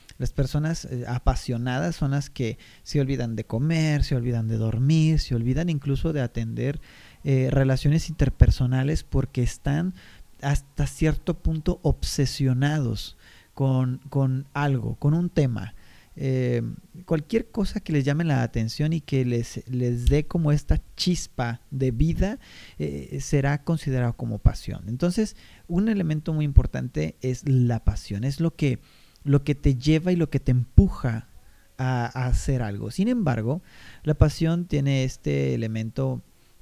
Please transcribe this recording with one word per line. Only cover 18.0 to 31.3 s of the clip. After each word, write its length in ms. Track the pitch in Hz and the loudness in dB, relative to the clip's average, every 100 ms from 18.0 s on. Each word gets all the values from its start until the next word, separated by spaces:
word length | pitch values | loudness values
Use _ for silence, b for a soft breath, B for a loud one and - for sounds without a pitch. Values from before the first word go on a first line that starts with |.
llame 220 | 135 147 165 | 0 0 0
la 180 | 131 | 0
atención 480 | 120 - 110 - 151 | 0 -2 -4 -2 -2
y 100 | 165 | -2
que 220 | - 135 | -2 0
les, 400 | 127 120 117 - - | 0 -2 -4 -8 -6
les 380 | 127 123 120 123 | -2 -2 2 4
dé 180 | 143 - | 2 2
como 260 | 170 151 | 0 2
esta 300 | 147 - - - - | 2 2 0 0 -4
chispa 640 | 180 175 - - 120 117 - | -2 -2 -4 -4 -4 -4 -8
de 200 | 135 131 | -2 -2
vida, 460 | 117 156 165 190 240 B B B B | 2 2 2 0 -2 B B B B
eh, 380 | 151 143 131 139 | -6 -6 -8 -8
será 420 | - 143 139 143 | 0 2 2 -2
considerado 500 | - 160 - 131 120 | -2 -2 0 -2 -2
como 240 | - 120 107 | -4 -6 2
pasión. 460 | - 104 - 95 90 | 2 2 -8 -10 -6
Entonces, 480 | 123 175 180 214 - B B B | -2 0 0 -2 -6 B B B
un 200 | 175 220 | 0 2
elemento 460 | 202 165 156 160 | 0 0 -2 -2
muy 120 | 156 147 | -2 4
importante 720 | 143 123 131 127 156 156 - | 4 4 -2 -6 -4 -6 -6
es 260 | 127 127 143 | -6 -4 0
la 360 | 131 123 113 - | 2 2 2 0
pasión, 380 | - - 101 131 | -2 -6 -4 -4
es 140 | 139 | -2
lo 160 | 165 - | -2 0
que, 240 | 147 123 b b b b | -2 -2 b b b b
lo 200 | 143 139 | 2 2
que 120 | 139 139 | 2 2
te 200 | 147 127 | 2 2
lleva 360 | 143 160 180 | 2 2 2
y 60 | 175 | 0
lo 120 | 156 | 0
que 120 | 139 | 0
te 100 | - | 2
empuja 800 | 127 120 - 196 - 127 113 - | 2 6 6 6 2 -4 -4 -10